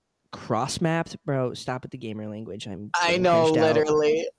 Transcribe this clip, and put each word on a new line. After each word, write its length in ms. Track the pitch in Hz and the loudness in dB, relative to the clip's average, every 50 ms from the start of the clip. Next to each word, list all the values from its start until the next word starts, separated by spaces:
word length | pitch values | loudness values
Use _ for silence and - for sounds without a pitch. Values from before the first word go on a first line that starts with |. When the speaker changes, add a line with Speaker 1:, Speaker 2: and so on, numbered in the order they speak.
| _ _ _ _ _ _ | _ _ _ _ _ _
Speaker 1:
cross-mapped. 880 | - - - - - 107 123 135 - - 175 160 165 165 165 - - - _ | -20 -14 -6 -2 -2 -2 -2 -2 -2 -2 0 0 0 -2 -4 -6 -10 -10 _
Bro, 300 | - 139 135 127 123 - | -4 -2 0 -2 -2 -4
stop 280 | - - - 127 127 - | -6 -8 -8 -8 -8 -8
with 80 | - | -12
the 60 | - 131 | -14 -12
gamer 300 | 117 110 107 107 107 107 | -10 -10 -8 -8 -8 -10
language. 400 | 104 107 113 104 92 110 - 113 | -10 -12 -12 -12 -12 -12 -12 -12
I'm 240 | 98 87 104 107 - 170 | -12 -12 -6 -4 -2 0
Speaker 2:
I 60 | 175 170 | 2 2
Speaker 1:
getting 120 | 170 180 180 | 2 4 4
Speaker 2:
know, 200 | 180 170 165 160 | 4 6 6 6
Speaker 1:
cringed 140 | 160 156 156 | 4 4 4
out. 180 | 160 156 156 | 4 4 4
Speaker 2:
literally. 520 | 151 151 151 151 151 151 151 156 160 170 - - | 4 2 4 2 4 4 4 2 2 0 -4 -8